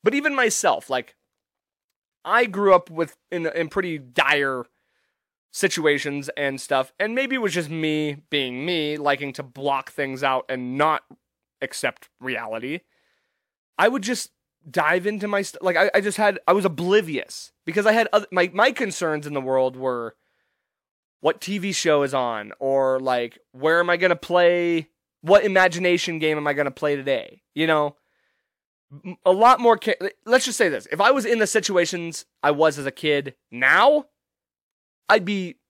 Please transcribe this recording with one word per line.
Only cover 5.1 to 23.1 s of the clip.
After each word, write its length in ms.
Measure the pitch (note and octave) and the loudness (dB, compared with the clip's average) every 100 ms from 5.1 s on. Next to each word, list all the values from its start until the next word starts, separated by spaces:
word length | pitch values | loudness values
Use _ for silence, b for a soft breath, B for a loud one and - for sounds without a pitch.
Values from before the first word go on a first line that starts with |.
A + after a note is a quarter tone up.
| _ _ _ _ | _ _ _ _
situations 800 | - - - D#3 C#3+ D3+ C#3+ C3+ - | -4 -4 0 0 0 -2 -8 -10 -4
and 240 | C#3 C3+ | -4 -4
stuff, 320 | - C3+ C3 _ | -2 -2 -2 _
and 160 | G#3 | -4
maybe 200 | A#3+ C4+ | -2 -4
it 60 | C4 | -2
was 120 | G#3+ | -2
just 180 | E3+ D3+ | -4 -6
me 480 | D#3+ D#3 D3+ D3+ C#3+ _ | -4 -2 -2 -4 -6 _
being 340 | D3 C3 B2 | -4 -4 -6
me, 320 | D#3 F3 D3 D3+ | -6 -4 -4 -2
liking 360 | D3 C#3 C#3+ | -2 -2 -6
to 80 | C3 | -12
block 480 | C#3 B2+ C#3 C3+ - | -16 -8 -4 -4 -6
things 320 | - C#3 C3 | -8 -6 -2
out 220 | C#3 C3 - | -2 -2 -4
and 300 | B2+ B2 C3+ | -8 -6 0
not 240 | D3+ D3+ _ - _ _ _ _ | 0 0 _ -20 _ _ _ _
accept 480 | - - B2+ - - _ | -10 -6 -6 -6 -20 _
reality. 600 | B2+ A#2 A2+ A2+ B2+ E3 _ _ _ _ _ _ _ _ _ - | -8 -8 -8 -10 -8 -10 _ _ _ _ _ _ _ _ _ 0
I 120 | G3+ | 2
would 140 | B3+ | 2
just 280 | G3 B3 - _ _ _ D#3 | -4 -6 -8 _ _ _ -6
dive 360 | F3 D3+ F3+ F#3+ | -2 2 0 -2
into 200 | G#3+ G#3 | -6 -4
my 160 | G3+ | -4
st-, 200 | G3 - | -4 -4
like, 140 | F#3 E3+ | -2 2
I, 140 | G3+ | 2
I 60 | - | 2
just 180 | G3+ - | 0 0
had, 200 | G#3 F#3+ - | 0 0 0
I 60 | |
was 120 | F#3+ | 0
oblivious 880 | F#3+ D3 F3 G#3 E3 C3+ - - - _ | 0 -2 2 2 0 -8 -8 -16 -18 _
because 220 | - D#3+ G#3 | -6 0 2
I 60 | |
had 160 | A3 A3+ | 2 2
other, 140 | G#3 G3+ | 0 0
my, 200 | F#3 F3+ | -2 0
my 200 | F3+ B3 | 2 2
concerns 540 | B3+ A3 - E3+ D3+ D3 | 2 -6 -4 -4 -4 -4
in 80 | |
the 60 | D3 | -6
world 360 | C3 C3 B2+ B2+ | 0 0 0 -2
were 380 | C3 B2 A#2 _ _ _ _ _ _ _ _ _ _ _ | -6 -6 -8 _ _ _ _ _ _ _ _ _ _ _
what 200 | - - | -2 -2
T 180 | - G3+ | -6 -6
V 140 | G3 | -4
show 300 | F#3 E3 D3+ | -2 2 2
is 120 | C#3 | 2
on, 380 | C3+ B2 A2 G#2 - | -2 -2 -4 -10 -8
or, 420 | C3+ C3+ C3 C3 | -2 0 0 0
like, 380 | C3 | 0